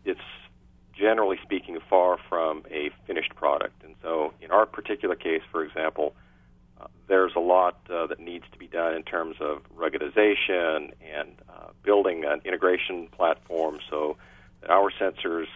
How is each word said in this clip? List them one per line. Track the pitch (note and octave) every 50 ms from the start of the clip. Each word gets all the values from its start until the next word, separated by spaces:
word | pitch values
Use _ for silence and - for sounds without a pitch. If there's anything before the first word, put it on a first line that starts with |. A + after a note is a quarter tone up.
| _
it's | G2+ F2 - - - - - - - - _ _ - _ - _ _ -
generally | - G2+ G#2+ A2+ A2+ G#2+ F#2+ F#2 -
speaking | - - G2+ F2+ - - E2+ D#2+ - -
far | F#2+ F#2 F2+ F2+ F2+ E2+ - -
from | F2+ E2+ E2 D#2+ D#2 D#2 D#2 -
a | D#2+ D#2 D2 D2 - _ -
finished | - F#2 D#2+ D2+ - -
product. | - D#2 C#2+ C#2+ - - - _ _
And | - D#2+ D#2 -
so | - D#2+ E2 D#2+ D2+ D#2 - _
in | E2 D#2+
our | F2+ G#2 A2
particular | - - - - - G#2+ - - F#2 F2
case, | - - E2+ D#2+ D#2 - -
for | - E2 D#2+
example, | D2+ - D#2+ D#2 D#2+ - - D2+ D2+ - - - _ _ _ - _ - _ _ _ _ -
uh, | - - - - - -
there's | G2 F#2 F#2 F2 -
a | F2
lot, | E2+ F2+ F2+ F#2 F2+ F2 F2 - _ -
uh, | F2+ E2+ E2
that | D#2+ D#2 -
needs | E2 F2 F2 F2 - -
to | - -
be | F2
done | D#2+ E2+ E2+ E2+ E2 D#2+
in | E2
terms | D#2 - - E2+ E2 D#2+ D#2+ -
of | D#2 D2+ D2 C#2+ - - -
ruggedization | E2 E2+ D#2+ D#2 D#2 D2+ D2 - A2 G#2+ G#2+ G2+ - - - F#2+ F2 F2 D#2+ D#2 D2+ D2 - - -
and, | E2 D#2+ D2+ D2 D2 D2+ - - - -
uh, | F2 E2 E2 E2 - -
building | - G2 G#2 G2+ F#2+ F#2+ E2+ E2 D#2
an | D2 D2 C#2+ _
integration | F#2+ F#2 E2 F#2 F2+ F2+ F#2 - - F#2 E2+ E2 -
platform | - - F2+ E2 D#2 - - - F2 E2 D#2+ D#2 D2+ D2 - -
so | D2 D2+ D#2 D2+ D2+ - - - - - - - - _
that | - -
our | F2 G2 G2 G2
sensors | - - G2+ F#2+ F2+ - - F#2 E2+ E2 D#2+ - -